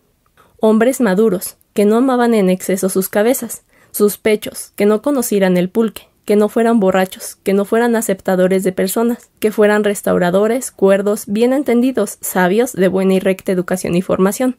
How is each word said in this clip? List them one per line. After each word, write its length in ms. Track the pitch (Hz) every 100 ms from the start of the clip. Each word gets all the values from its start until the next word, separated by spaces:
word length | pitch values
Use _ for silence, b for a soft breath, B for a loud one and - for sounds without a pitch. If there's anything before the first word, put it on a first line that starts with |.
| _ _ _ _ b _
"Hombres 420 | 220 220 233 269
maduros, 560 | 226 185 220 180 - - _
que 120 | - 208
no 120 | 226
amaban 360 | 269 247 240
en 160 | 220 185
exceso 400 | 185 - 185 190
sus 200 | 190 190
cabezas, 540 | 208 220 269 226 - _ b b
sus 260 | - 208 -
pechos, 540 | 226 214 - - - -
que 100 | 208
no 160 | 214
conocieran 560 | 285 277 233 202 185 180
el 120 | 180
pulque, 380 | 226 226 - - _ -
que 120 | 208
no 100 | 208
fueran 320 | 233 226 233
borrachos, 560 | 185 190 190 - - -
que 80 | -
no 140 | 196 202
fueran 320 | 226 240 226
aceptadores 640 | 226 190 - 185 185 190
de 80 | 190
personas, 580 | 185 185 233 233 240 _ _
que 100 | 214
fueran 320 | 214 208 208
restauradores, 880 | 208 202 190 180 175 185 214 247 -
cuerdos, 540 | - 190 196 202 208 -
bien 240 | 208 240
entendidos, 640 | 269 277 240 254 254 214 -
sabios, 500 | - - 180 208 254
de 160 | - 185
buena 280 | 190 190 190
y 40 |
recta 320 | 190 190 -
educación 420 | 180 180 185 - 175
y 60 |
formación, 540 | 185 180 190 208 254